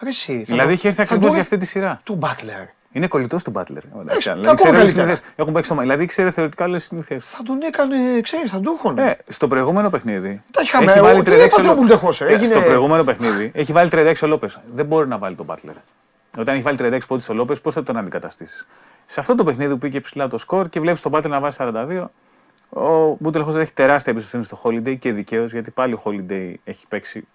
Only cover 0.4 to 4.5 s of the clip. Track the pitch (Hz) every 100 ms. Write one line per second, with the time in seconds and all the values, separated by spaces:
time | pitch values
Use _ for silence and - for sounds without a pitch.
0.4 | 214 233 143 180 202 196 208 220 269 311
1.4 | - 208 185 196 190 135 - 185 143 123
2.4 | 110 98 95 _ _ 135 180 147 120 175
3.4 | 135 98 87 71 139 110 - 508 - -
4.4 | 254